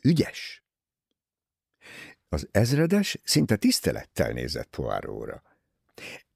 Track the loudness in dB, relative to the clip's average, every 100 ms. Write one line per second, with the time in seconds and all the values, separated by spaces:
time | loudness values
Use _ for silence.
0 | 2 4 2 -4 -16 -16 _ _ _ _
1 | _ _ _ _ _ _ _ _ -20 -20
2 | -20 -20 _ -6 0 2 2 2 2 2
3 | 0 -4 0 2 4 4 2 2 0 -4
4 | -4 -2 -2 -2 -6 -8 -8 -6 -4 -4
5 | -6 -10 -12 -14 _ _ _ _ _ -20
6 | -18 -18 _